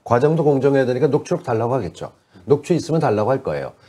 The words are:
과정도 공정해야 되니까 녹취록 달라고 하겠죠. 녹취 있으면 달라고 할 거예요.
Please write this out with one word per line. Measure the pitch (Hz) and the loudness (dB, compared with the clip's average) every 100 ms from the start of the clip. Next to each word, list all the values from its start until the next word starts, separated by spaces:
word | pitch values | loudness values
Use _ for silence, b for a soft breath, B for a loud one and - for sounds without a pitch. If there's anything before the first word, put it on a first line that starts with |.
과정도 | - 120 147 160 | 0 2 2 2
공정해야 | 147 139 139 139 123 | 2 2 4 2 2
되니까 | 123 147 | 0 0
녹취록 | 147 - 170 | 0 -2 -6
달라고 | - 113 117 131 | -2 -2 -2 -4
하겠죠. | 85 - - - b 92 | -6 -10 -16 -16 b -8
녹취 | b 143 - 165 | b 0 0 -2
있으면 | - 160 | 0 0
달라고 | 139 104 107 | 0 0 0
할 | 135 | -2
거예요. | - 71 65 - | -2 -6 -8 -14